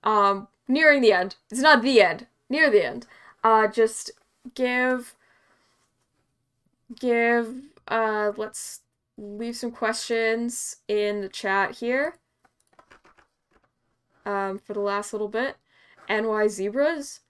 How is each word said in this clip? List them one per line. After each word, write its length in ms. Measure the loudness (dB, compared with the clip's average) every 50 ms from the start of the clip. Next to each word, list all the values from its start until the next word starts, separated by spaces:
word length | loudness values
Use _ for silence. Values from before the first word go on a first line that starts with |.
Um, 460 | 0 2 2 4 4 2 2 0 -6 -14 _ _ _
nearing 360 | -2 0 4 6 6 6 8
the 100 | 6 4
end. 240 | 4 4 0 -4 -8 _ _ _
It's 100 | -6 2
not 220 | 6 6 6 6
the 200 | 6 4 6 6
end. 240 | 6 6 2 -4 -10 _ _ _ _ _
Near 180 | 0 2 2 6
the 160 | 6 4 4
end. 220 | 2 -6 -10 -14 _ -20 -20 -20 -20 -20 _ 2
Uh, 240 | 4 4 4 4 2
just 420 | 2 2 0 0 0 -6 -14 -14 -16 _ _ _ _ _ _ -18 _
give, 580 | -4 -2 0 0 0 0 0 0 -2 -6 -12 -20 _ _ _ _ _ _ _ _ _ _ _ _ _ _ _ _ _ _ _ _ _ _ _ _ _ _ _ _ _ _ _ _ _ _ _ -16 -6
give, 560 | -2 0 0 2 2 2 2 0 0 -4 -10 -16 -18 -20 _ _ _
uh, 460 | -6 -4 -2 -2 -2 -2 -2 -2 -2 -2
let's 440 | -4 -10 -10 -10 -14 -14 -14 -16 -18 _ _ _ _ _ _ _
leave 400 | -18 -16 -16 -12 -10 -8 -8 -8
some 140 | -8 -10 -10
questions 1040 | -8 -4 -4 -4 -4 -4 -6 -4 -2 -2 0 0 0 -2 -4 -6 -6 -8 -10 -10 -12 _ _ -4
in 320 | -2 -2 -2 -2 -4 -4
the 80 | -8 -10
chat 480 | -12 -8 -4 -2 -2 0 -2 -2 -6
here. 400 | -8 -6 -4 -2 -2 -2 -4 -8 _ _ _ _ _ _ _ _ _ _ _ _ -20 _ _ -20 _ _ _ _ _ _ _ _ _ _ _ _ _ _ _ _ _ _ _ _ _ _ _ _ _ _
Um, 340 | -6 -4 -4 -4 -4 -6 -10
for 160 | _ _ -6
the 60 | -4
last 320 | -4 -2 -2 -4 -6 -6
little 160 | -8 -8 -8 -4
bit. 280 | -4 -4 -4 -4 -6 _ _ _ _ _ _ _ _ _ -8 -4
N 180 | -4 -2 -2
Y 220 | -2 0 0 0 0
Zebras? 720 | 0 -2 -6 -4 0 0 0 0 0 -4 -8 -12 -14 -20 _